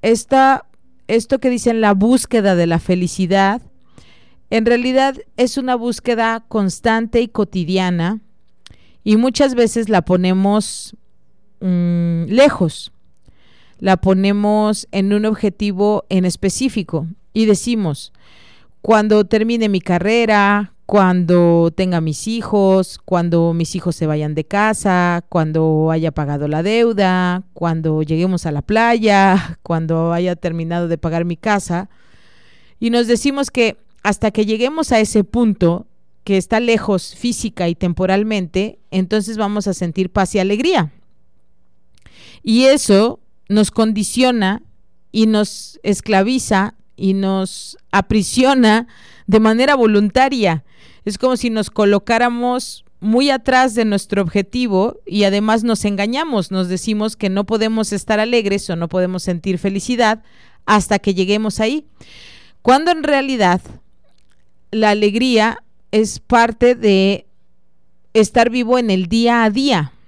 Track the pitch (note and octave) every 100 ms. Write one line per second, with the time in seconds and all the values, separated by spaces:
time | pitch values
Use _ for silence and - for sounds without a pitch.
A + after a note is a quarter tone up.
0 | - A3+ - C4 C4+ C4 - - - -
1 | - A3+ A#3 C#4 C4 B3 A#3+ A3+ G#3+ G3
2 | G#3+ B3+ - A#3 G3 F3+ E3+ E3 - F3+
3 | F3+ - F3+ F#3+ G3 A3+ - - - -
4 | - - - - - A3 A3+ A#3+ B3 B3+
5 | C4+ C4+ - - B3 C#4 B3+ B3 A#3+ A#3+
6 | - A3+ A3+ A3+ - A3+ G3 - A#3 A3+
7 | A3+ A#3 A#3 - G3+ F#3 E3 F#3 F#3 F3
8 | E3+ A3 - - - - - - - -
9 | - G#3+ B3 - C#4+ B3 A3+ A#3 G#3+ G#3
10 | - F#3 F#3 F#3 G3 G#3 G#3+ - - -
11 | - - - - - - F#3 F3+ F3 F3
12 | E3+ E3+ E3 A3 C#4+ - E3 - - -
13 | - - - - - - - - F#3+ F#3
14 | F#3+ F#3+ G3 G3+ G#3 G#3+ G#3+ G#3+ - G3
15 | G3 G#3 G#3+ G#3+ G#3+ F#3 G#3 F#3 G#3 G#3
16 | - F#3+ F#3 - G3 - B3+ A3 F3 D#3+
17 | E3 F3+ - - A3 G3+ - A#3 F#3+ C#3
18 | - - - - - - - - - A3
19 | G#3+ G#3+ G#3 A3 A3+ A#3 A3 G3 - F3
20 | F#3 A#3 A#3 G#3 G3+ G#3 G3+ - - G#3
21 | F#3 F3+ E3+ F3+ F3 E3+ E3+ D#3+ F#3 F3
22 | D#3+ D3 - A3+ - G#3 G3 F#3+ F#3 -
23 | - F3+ F3 E3+ E3 E3 E3 F#3 F3+ D#3+
24 | D#3+ D3+ D3+ D3+ D#3 G3+ G#3+ A3 G3+ F3+
25 | F3+ F3 - F3 D#3 D#3+ D#3+ D#3 D#3+ D#3+
26 | D#3+ D3+ C#3+ C#3+ D3 D3+ F3 A3+ A#3 G#3+
27 | F#3+ F#3 F3+ F3+ - - E3+ E3 D#3+ D#3
28 | D#3 D#3+ F3+ F3+ E3 D3 - G#3+ A#3 A#3
29 | G#3+ G3+ G3 F#3 - E3 - E3 D#3+ E3
30 | E3 E3+ F3+ E3+ F3 E3 E3 E3+ F3 E3
31 | E3 E3 F3 E3 A3 G#3 - F3 G3 -
32 | - - - - - - - - A#3 A#3
33 | A#3 A#3 C#4 C#4 C#4 - A3+ - - -
34 | - G3+ A3 G#3 G#3+ A3 B3 D#4 D#4 A#3
35 | G#3+ A3 G3 A#3 A#3 G3+ E3+ E3+ - -
36 | - - - G3 F3+ A3 A#3+ A3+ - F#3+
37 | - - A#3+ A#3 A3 - E3+ E3+ F3+ E3
38 | F#3 F#3+ G#3+ G#3+ F3 F#3 G#3 - - F#3+
39 | F#3 G#3+ G3+ A3 G#3 G#3 G3+ F#3 F3 E3
40 | F#3 - F#3+ G#3 F#3+ G#3 D#4+ F4 D#3 -
41 | - - - - - - - - - -
42 | - - - - - A3 C4 D4 - G3
43 | A3+ - - - - G#3 G#3 - A3 G#3+
44 | G3+ - B3+ A#3+ F#3+ G#3 - - - -
45 | - G#3 A3 G#3+ G#3 - - - G#3+ G3+
46 | - G3+ G3 B3+ - G3 G3 - - -
47 | F#3+ G3 F#3+ F#3+ F#3+ - - - _ G3
48 | F#3+ G#3+ F#3+ - B3+ C4+ A3+ G#3+ A#3+ -
49 | - - - G#3 A3 A3 C4+ C#4 A3+ G#3
50 | G#3 B3+ C4 C4 G3 D#3+ - - - -
51 | - G3+ B3+ B3+ A#3+ A3 G#3 - G#3 G3+
52 | G3+ A#3 B3 A#3+ B3 B3 - - - -
53 | G3+ A3+ C#4 C4 - B3+ C4 A3 A3 G3+
54 | - G3+ F#3 G3+ G3 B3 B3 F#3+ G#3 -
55 | - G#3 G3+ G3 G#3+ A3 A#3 A3 G#3 G3+
56 | G3+ B3+ E4 A#3+ F3 F#3+ F3+ F3+ - G#3
57 | G#3+ A3 G3+ F#3+ G3+ A3 A3 A3 G#3+ G3+
58 | - G#3+ A3 A#3+ G3+ G3 - E3 E3+ F#3
59 | F3+ F#3 F#3 F3 F#3 F3+ G3 G3 - B3
60 | A3+ A3 - - - - - G#3+ - G3+
61 | - F#3 F#3 G#3 A3 - A3 D4 - -
62 | - - - - - - - C4 E4 E4
63 | D4+ C#4+ C4+ C4 F#3+ C#4 - - - -
64 | - - - - - - - A3 G#3+ G#3
65 | G#3 G#3 B3+ A#3 G#3+ A#3 - - - G#3+
66 | A3 - - A#3+ A#3 A3 A#3+ B3 A3 G3
67 | F#3+ G3+ - - - - - - - -
68 | - A3 G#3 - A#3 A#3+ A3+ B3+ A#3 F#3+
69 | F3 A3+ A#3 A#3+ A3+ G#3 C#4 G#3 D3 -